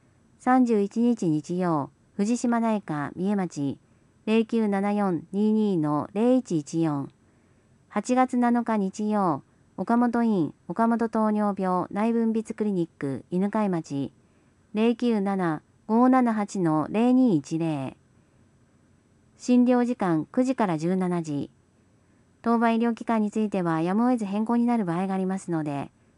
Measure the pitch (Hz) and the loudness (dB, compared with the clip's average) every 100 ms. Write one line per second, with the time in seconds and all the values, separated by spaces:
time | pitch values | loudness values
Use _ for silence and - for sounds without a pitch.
0 | _ _ _ _ 254 254 240 214 202 226 | _ _ _ _ 2 2 4 2 0 0
1 | 240 233 180 151 - 180 180 156 135 _ | 0 0 0 -2 -2 -2 0 -2 -4 _
2 | _ - 202 240 240 233 226 214 - 151 | _ -4 -2 0 0 0 0 -2 -4 -6
3 | 143 - 185 202 175 151 139 - _ _ | -6 -4 -2 -2 -2 -4 -4 -6 _ _
4 | _ _ - 220 220 233 214 196 202 208 | _ _ -2 0 2 0 0 0 0 0
5 | 196 170 170 196 214 220 214 180 151 147 | 0 -2 -4 -2 2 2 2 0 0 -2
6 | - 202 240 254 - 160 143 165 165 143 | -2 -2 2 2 0 -4 -4 -2 0 -2
7 | 135 - _ _ _ _ _ _ _ 214 | -6 -12 _ _ _ _ _ _ _ -6
8 | 208 254 254 247 240 240 233 220 190 - | 0 2 2 2 2 2 0 -2 -2 -2
9 | 214 214 185 143 - _ _ - 190 240 | -2 0 0 -2 -6 _ _ -8 -2 0
10 | 240 233 233 202 147 - - 175 233 226 | 2 2 2 2 0 -4 -8 -2 0 0
11 | 226 220 214 214 208 196 185 180 - 202 | 0 0 0 0 0 -2 -2 -2 -2 -2
12 | 226 233 226 220 220 220 214 185 165 - | -2 0 0 -2 -4 -4 -2 -2 -4 -4
13 | 139 131 - 180 202 220 202 170 - 139 | -6 -6 -4 -2 0 0 0 -2 -4 -6
14 | 135 - _ _ _ _ _ 208 233 233 | -6 -10 _ _ _ _ _ 0 0 0
15 | 240 220 196 190 175 151 - _ - 226 | 0 0 0 -2 -2 -4 -8 _ -2 2
16 | 254 262 240 214 202 202 165 156 143 202 | 4 4 2 0 -2 0 2 2 0 0
17 | 247 254 254 160 - 160 165 147 131 - | 2 4 4 2 0 -4 -2 -4 -6 -12
18 | _ _ _ _ _ _ _ _ _ _ | _ _ _ _ _ _ _ _ _ _
19 | _ _ _ _ - 247 247 247 240 247 | _ _ _ _ 2 4 4 4 2 0
20 | 190 160 151 - 254 262 208 156 165 185 | 0 0 0 0 0 0 0 0 0 0
21 | 180 175 160 143 - _ _ _ _ _ | 0 -2 -4 -6 -6 _ _ _ _ _
22 | _ _ _ _ 233 233 233 226 233 220 | _ _ _ _ 0 2 2 2 0 -2
23 | - 226 208 220 214 196 170 160 170 202 | -2 0 0 -2 -2 0 0 0 0 0
24 | 247 254 196 202 220 240 240 233 180 165 | 2 0 -2 -4 -2 0 2 0 0 -2
25 | 196 190 185 190 - 165 151 139 - _ | -2 -2 -2 -4 -4 -4 -4 -6 -8 _
26 | _ | _